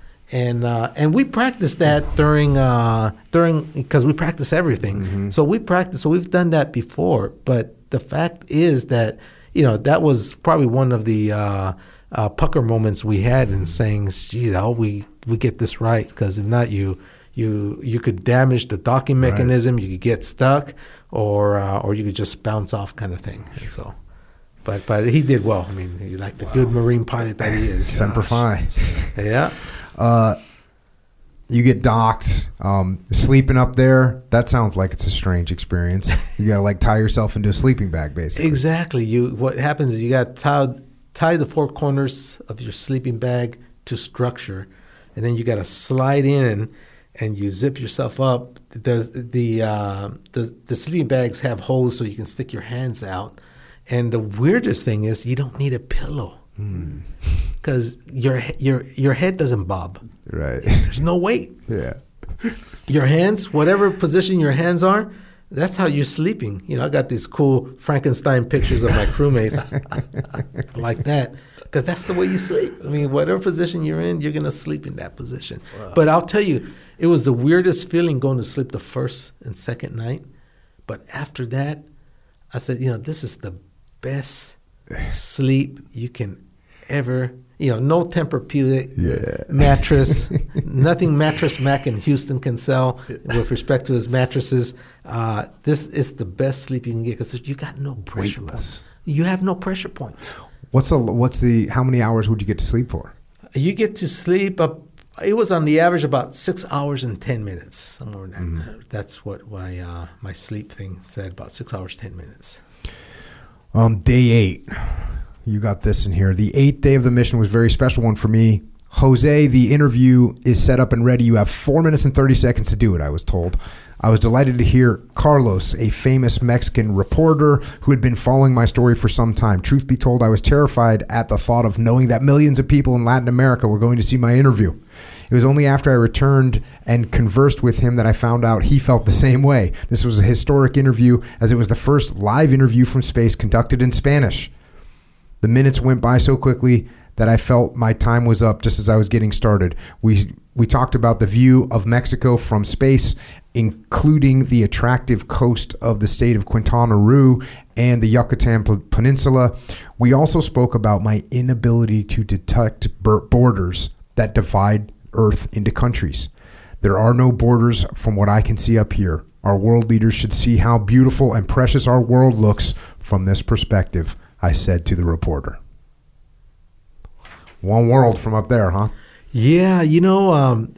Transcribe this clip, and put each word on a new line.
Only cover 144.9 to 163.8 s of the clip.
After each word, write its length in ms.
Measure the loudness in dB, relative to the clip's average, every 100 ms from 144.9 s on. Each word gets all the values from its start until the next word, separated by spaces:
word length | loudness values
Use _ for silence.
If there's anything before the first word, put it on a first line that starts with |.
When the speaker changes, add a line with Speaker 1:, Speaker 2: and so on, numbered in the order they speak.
| -20 _ _ _ -4
Speaker 2:
The 80 | 2
minutes 320 | 4 4 4
went 220 | 2 2
by 160 | 2 4
so 180 | 4 2
quickly 540 | 2 2 4 2 0 -16 -16 -2
that 140 | 2
I 80 | 2
felt 380 | 4 2 2 0
my 180 | -2
time 320 | 2 2 2 2
was 160 | 2
up 220 | 2 2
just 160 | 0 0
as 100 | 2
I 80 | 2
was 100 | 2
getting 240 | 2 0
started. 440 | 0 2 2 0 -4 -14 -2
We, 320 | 2 2 2 -6 _ -2
we 100 | 0
talked 300 | 2 0 2
about 240 | 2 2
the 80 | 2
view 400 | 4 6 6 4
of 160 | -2 0
Mexico 520 | 0 0 0 2 0
from 280 | 0 -2 0
space, 500 | 0 4 4 2 -4 -8 -20 _
including 920 | -2 -2 -4 -6 0 4 4 4 4 4
the 180 | 2
attractive 640 | 2 0 0 0 0 -4 -2
coast 480 | 0 0 0 -4 -6
of 200 | -4 -2
the 80 | -2
state 280 | 0 0 0
of 100 | 0
Quintana 520 | -2 0 2 2 4
Roo 420 | 6 6 6 4 -2 -18 -14 -2
and 240 | 2 2
the 60 | 4
Yucatan 560 | 2 2 0 2 2
P-, 140 | 2 0 0
Peninsula. 640 | 0 2 2 2 4 2 -2 -14 -16 -14 0
We 120 | 4
also 280 | 4 4 2
spoke 340 | 0 0 0
about 300 | 0 0 0
my 200 | 0 -2 -2
inability 760 | -4 -2 0 2 2 2 0 0
to 180 | -2
detect 640 | -2 -4 0 2 0 0 -6 -2
bor-, 180 | 2 2
borders 680 | 4 4 4 2 -2 -4